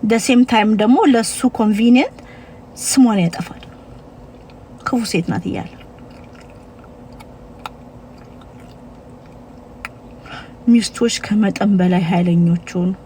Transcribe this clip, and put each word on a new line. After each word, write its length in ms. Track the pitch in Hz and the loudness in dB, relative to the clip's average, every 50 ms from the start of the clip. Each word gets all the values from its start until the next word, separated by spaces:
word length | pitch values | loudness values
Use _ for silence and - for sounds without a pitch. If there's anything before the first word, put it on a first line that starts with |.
| - | 0
the 160 | 214 226 226 | 0 0 0
same 240 | - - 254 247 247 | 0 2 4 2 4
time 260 | - 240 220 208 214 220 | 4 2 2 2 2 2
ደግሞ 240 | 196 208 220 254 320 440 | 2 2 2 4 4 4
ለሱ 420 | 311 254 233 226 - - - - 254 | 4 2 2 0 -2 -6 -2 -2 -2
ኮንቪኒየንት 640 | - - 220 214 214 202 226 240 247 247 302 523 - - - - - - - - - - - - - - | -2 0 -2 0 0 2 2 4 4 4 2 0 -6 -14 -20 -20 -20 -20 -20 -20 -20 -20 -20 -20 -18 -12
ስሟን 400 | - - - 269 262 233 220 196 | -8 -2 2 4 4 4 4 0
ያጠፋል። 440 | 175 170 - - 175 - - - - - - - - - - - - - - - - - - - - - - - - - - - - | 0 -2 -2 -6 -12 -12 -12 -20 -20 -20 -20 -20 -20 -20 -20 -20 -20 -20 -20 -20 -20 -20 -20 -20 -20 -20 -20 -20 -20 -20 -20 -12 -8
ክፉ 180 | - - 247 226 | -6 -4 -4 -4
ሴት 200 | - - 180 170 - | -4 -4 -4 -4 -4
ናት 160 | 170 180 175 | -6 -6 -6
እያለ 260 | 190 - - 175 170 - - - - - - - - - - - - - - - - - - - - - - - - - - - - - - - - - - - - - - - - - - - - - - - - - - - - - - - - - 123 - - - - - - - - - - - - - - - - - - - - - - - - - - - - - - - - - - - - - - - - - | -8 -8 -8 -10 -12 -16 -20 -20 -20 -20 -20 -20 -20 -20 -20 -20 -20 -20 -20 -20 -20 -20 -20 -20 -20 -20 -20 -20 -20 -20 -20 -20 -20 -20 -20 -20 -20 -20 -20 -20 -20 -20 -18 -18 -18 -18 -18 -20 -20 -20 -20 -20 -20 -20 -20 -20 -20 -20 -20 -20 -20 -20 -20 -20 -20 -20 -20 -20 -20 -20 -20 -20 -20 -20 -20 -20 -20 -20 -20 -20 -20 -20 -20 -20 -20 -20 -20 -20 -20 -20 -20 -20 -20 -20 -20 -20 -20 -20 -20 -20 -20 -20 -8 0
ሚስቶች 480 | 240 233 233 208 - - - 240 233 - - | 2 2 2 2 -2 -6 -4 -2 -2 -2 -4
ከመጠን 520 | - - 208 214 214 196 180 - 202 208 202 | -6 -4 -2 0 0 -2 -2 -2 -2 0 0
በላይ 280 | 185 180 180 180 180 185 | 2 2 2 2 0 0
ኃይለኞች 680 | 160 175 175 180 175 170 170 170 170 170 175 - - - | 0 0 0 0 2 2 2 2 2 0 -2 -4 -8 -6
ሆኑ 180 | 180 175 185 190 - - | -4 -4 -4 -4 -8 -12